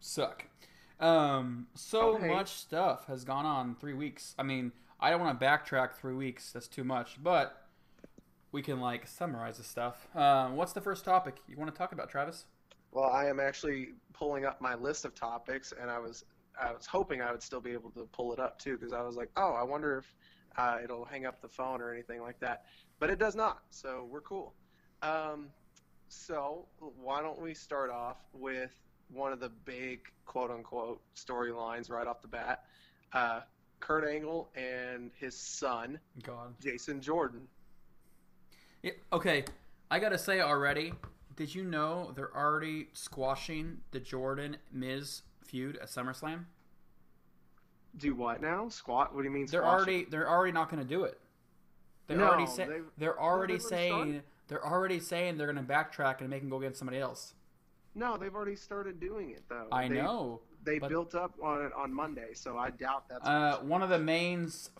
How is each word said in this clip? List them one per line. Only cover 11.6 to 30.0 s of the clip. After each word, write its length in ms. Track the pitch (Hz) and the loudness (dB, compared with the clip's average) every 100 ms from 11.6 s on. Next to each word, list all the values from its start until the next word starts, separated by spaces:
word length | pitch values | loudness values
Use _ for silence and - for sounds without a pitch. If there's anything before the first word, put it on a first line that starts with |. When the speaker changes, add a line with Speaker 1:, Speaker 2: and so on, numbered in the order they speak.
| 156 | -8
Speaker 1:
talk 220 | 151 175 | -4 -4
about, 180 | 165 - | -4 -4
Travis? 340 | 139 151 165 - _ _ - _ | -2 -2 -4 -16 _ _ -20 _
Speaker 2:
Well, 180 | 131 135 | 2 4
I 140 | 131 | 6
am 160 | 143 139 | 4 2
actually 540 | 139 - 156 135 131 127 - | 0 0 -2 -2 -4 -12 -20
pulling 320 | - 147 139 | -4 -2 0
up 160 | 135 - | 0 0
my 140 | 127 | -2
list 320 | 120 135 151 139 | -2 -2 -4 -6
of 80 | |
topics, 580 | - 117 117 - 135 - | -6 -6 -4 -6 -6 -8
and 180 | - 123 | -8 -4
I 80 | 120 | -4
was, 280 | 117 117 - _ _ - | -6 -10 -18 _ _ -6
I 100 | 123 | -4
was 120 | 120 | -4
hoping 380 | - 185 185 131 | -2 0 0 0
I 100 | 120 | -2
would 100 | 120 | -4
still 200 | - 127 | -6 -8
be 80 | 120 | -6
able 180 | 120 110 | -8 -8
to 140 | 117 110 | -12 -10
pull 220 | - 120 | -6 -4
it 40 | 117 | -2
up, 200 | 127 - | -2 -4
too, 180 | 139 123 | -6 -6
'cause 160 | 120 | -4
I 80 | 120 | -6
was 160 | 120 120 | -4 -6
like, 140 | 117 - | -6 2
"Oh, 160 | 190 | 2
I 80 | 120 | 2
wonder 340 | 127 147 151 135 | 0 0 0 -2
if, 180 | - _ - - _ - | -4 _ -20 -20 _ 0
uh, 200 | 123 117 | 2 2
it'll 220 | 120 120 120 | -2 -8 -8
hang 180 | 139 | -6
up 160 | 131 - | -6 -8
the 80 | 113 | -10
phone 320 | - 131 127 | -6 -4 -2
or 100 | 120 | -4
anything 300 | 120 120 120 | -8 -10 -10
like 180 | 117 123 | -10 -6
that." 260 | 123 117 - - - _ | -4 -4 -8 -20 -20 _
But 100 | 156 | 0
it 100 | 190 | 4
does 160 | 214 | 2
not, 280 | 208 220 - - | 4 2 0 -8
so 340 | - 135 127 | -12 -8 -8
we're 160 | 123 147 | -8 -12
cool. 340 | - 175 - - _ _ _ _ | -10 -10 -10 -14 _ _ _ _
Um, 500 | 156 156 156 151 143 - - - _ - - | -2 0 -2 -6 -10 -18 -20 -20 _ -20 -20
so 600 | - - 156 143 165 - - | -16 -6 -4 -4 -6 -12 -16
why 440 | 156 123 131 143 | -16 -10 -4 -2
don't 180 | 156 151 | -2 -6
we 140 | 165 | -8
start 340 | 156 - 143 131 | -10 -4 -2 0
off 300 | 120 120 123 - | -2 -6 -8 -14
with 440 | 131 131 127 127 - - _ - | -10 -6 -4 -6 -10 -20 _ -14
one 240 | 127 135 | -4 -4
of 80 | 127 | -2
the 80 | 123 | -6
big 640 | 113 135 127 127 123 | -10 -12 -8 -8 -8